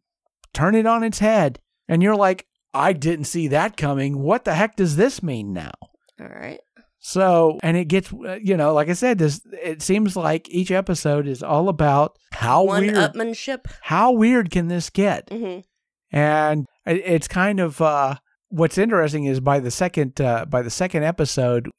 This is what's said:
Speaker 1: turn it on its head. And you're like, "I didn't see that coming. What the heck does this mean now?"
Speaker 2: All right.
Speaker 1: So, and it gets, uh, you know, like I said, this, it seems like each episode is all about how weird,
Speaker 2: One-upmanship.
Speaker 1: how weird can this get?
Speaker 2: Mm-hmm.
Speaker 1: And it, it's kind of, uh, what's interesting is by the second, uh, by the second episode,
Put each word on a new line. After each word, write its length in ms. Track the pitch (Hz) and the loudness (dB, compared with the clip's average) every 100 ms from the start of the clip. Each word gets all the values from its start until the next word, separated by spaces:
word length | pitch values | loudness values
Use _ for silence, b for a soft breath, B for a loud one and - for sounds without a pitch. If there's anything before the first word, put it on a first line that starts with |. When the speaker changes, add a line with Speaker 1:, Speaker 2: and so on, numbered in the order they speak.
| _ _ _ _ _ | _ _ _ _ _
Speaker 1:
turn 220 | - 165 | -2 2
it 120 | 220 220 | 2 2
on 180 | 226 | 0
its 140 | 226 - | -2 0
head. 420 | 214 220 147 127 _ _ - | 2 2 2 -2 _ _ -2
And 140 | 165 | 2
you're 140 | 190 214 | 4 4
like, 300 | 190 185 - _ _ | 2 0 -6 _ _
"I 200 | 135 165 | -2 0
didn't 320 | 170 151 165 143 | 2 0 -2 -4
see 220 | 170 151 | -4 0
that 280 | 143 202 - | 0 0 -2
coming. 420 | 147 139 139 139 | -4 -2 -2 -2
What 260 | 143 240 | 0 0
the 100 | - | 0
heck 220 | 156 214 - | 0 0 0
does 200 | 180 147 | 0 2
this 260 | 247 - | 2 0
mean 300 | 170 120 101 | -6 -6 -6
now?" 200 | 90 76 - - _ _ - | -8 -10 -16 -20 _ _ -20
Speaker 2:
All 60 | - | -20
right. 300 | - 110 - _ _ _ _ | -16 -16 -16 _ _ _ _
Speaker 1:
So, 580 | - 185 190 170 160 151 | -6 0 4 6 4 2
and 140 | 160 170 | 0 0
it 80 | |
gets, 260 | 160 190 185 | 0 -2 -2
uh, 260 | 208 - 190 | -8 -12 -6
you 140 | 202 185 | 0 2
know, 160 | 147 | 2
like 160 | 151 151 | 2 0
I 60 | |
said, 240 | 175 247 220 | 0 0 2
this, 240 | 156 147 233 185 | 2 0 -10 -10
it 200 | 170 156 | -8 -6
seems 340 | 156 202 208 185 | 0 0 0 0
like 320 | 160 160 - | -2 -2 -2
each 220 | 175 185 | -4 0
episode 560 | 185 190 165 151 147 143 | 0 -2 -2 0 0 -2
is 140 | 127 | -6
all 260 | - 151 185 | -2 0 0
about 480 | 160 147 139 151 - _ | 2 2 2 0 -4 _
how 320 | - 113 143 | -6 2 4
weird, 300 | 190 196 202 208 | 4 2 2 2
Speaker 2:
One-upmanship. 680 | 208 226 226 226 - 262 - - | 2 0 -6 -6 -8 -10 -10 -14
Speaker 1:
how 300 | - 160 240 | -4 2 4
weird 380 | 240 220 247 180 | 4 4 4 2
can 180 | 180 170 | -2 -2
this 200 | 175 - | -2 -4
get? 380 | - 202 - - | 0 0 0 -6
Speaker 2:
Mm-hmm. 340 | 220 208 180 - _ _ _ _ 147 | -10 -8 -10 -16 _ _ _ _ 0
Speaker 1:
And 480 | 151 151 151 151 131 _ - | 2 2 2 0 -4 _ -4
it, 160 | 170 | -4
it's 240 | 180 165 - | 0 -2 0
kind 320 | 180 190 196 | -2 0 0
of, 180 | 170 143 | -2 0
uh, 320 | 160 147 135 135 _ _ _ | 0 2 0 -4 _ _ _
what's 300 | 165 160 - | 0 0 2
interesting 480 | 220 202 151 151 143 | 0 2 0 0 -2
is 120 | 131 | 0
by 200 | 131 143 | 0 0
the 100 | 123 | 0
second, 480 | - 180 - 135 - | -2 -2 0 -2 -2
uh, 280 | 131 113 - | 0 0 -2
by 160 | 127 | -2
the 80 | 117 | -2
second 320 | - 180 165 | -4 -4 -2
episode, 680 | 156 170 147 - 123 120 120 | -2 -2 -2 0 0 0 -4